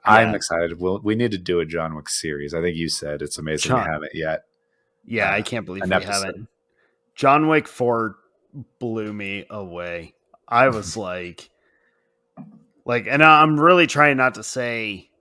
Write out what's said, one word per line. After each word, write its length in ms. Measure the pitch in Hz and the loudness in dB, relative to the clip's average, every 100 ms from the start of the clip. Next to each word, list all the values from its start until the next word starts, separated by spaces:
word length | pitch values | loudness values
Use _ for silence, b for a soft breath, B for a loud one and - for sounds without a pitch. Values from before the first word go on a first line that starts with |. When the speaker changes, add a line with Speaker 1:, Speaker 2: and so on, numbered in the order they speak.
Speaker 1:
I'm 260 | - 110 110 | 8 6 6
Speaker 2:
Yeah. 40 | 87 | 0
Speaker 1:
excited. 440 | - 82 85 85 | -2 -2 -2 -2
We'll, 200 | 92 101 | -2 -2
we 160 | 104 110 | -2 0
need 160 | 120 | 0
to 60 | 98 | -2
do 220 | 87 87 | -2 -2
a 60 | 80 | -2
John 300 | 82 80 78 | -4 -6 -8
Wick 140 | 76 | -8
series. 440 | - 82 73 71 | -8 -6 -8 -6
I 80 | 82 | -4
think 140 | 87 82 | -4 -4
you 120 | 82 | -4
said 320 | - 76 73 | -6 -6 -8
it's 160 | 73 - | -8 -8
amazing 360 | 78 78 - | -6 -4 0
we 60 | 127 | -2
Speaker 2:
John, 80 | 92 | -2
Speaker 1:
haven't 240 | 78 76 78 | -6 -8 -8
yet. 300 | 78 78 _ _ _ _ _ _ - | -6 -6 _ _ _ _ _ _ -8
Speaker 2:
yeah, 240 | 113 98 | -2 0
Speaker 1:
Uh, 20 | 101 | -2
Speaker 2:
I 60 | |
can't 240 | 107 120 90 | -4 -8 -8
believe 180 | 95 | -8
Speaker 1:
an 60 | 95 | -2
Speaker 2:
we 60 | 92 | -2
Speaker 1:
episode. 160 | 95 98 95 | 0 -4 -6
Speaker 2:
haven't. 220 | 95 110 _ _ _ _ _ _ - | -10 -16 _ _ _ _ _ _ 0
John 320 | 139 143 156 | 4 4 4
Wick 200 | 156 151 | 2 0
four 480 | - 120 117 110 - _ _ _ 143 117 _ | -2 0 0 -2 -6 _ _ _ -20 -20 _
blew 320 | 120 113 107 | -6 -6 -6
me 320 | 107 98 98 - | -8 -6 -8 -10
away. 680 | 104 95 87 87 87 82 _ _ _ - | -12 -10 -10 -8 -10 -12 _ _ _ -2
I 220 | 117 135 | 4 4
was 260 | 113 90 110 | 2 -6 -8
Speaker 1:
<laughs> 0 | |
Speaker 2:
like, 520 | 95 90 90 85 - _ _ _ _ _ _ _ _ - - - _ _ - | -8 -8 -10 -14 -20 _ _ _ _ _ _ _ _ -20 -20 -20 _ _ -4
like, 220 | 120 107 | -4 0
and 160 | 139 | 4
I'm 360 | 156 156 156 151 | 8 8 6 6
really 280 | 160 180 165 | 6 6 4
trying 300 | 147 147 131 | 4 4 4
not 180 | 127 113 | 0 0
to 80 | |
say 680 | 110 131 120 117 110 95 - _ | -8 -6 -4 -4 -6 -8 -14 _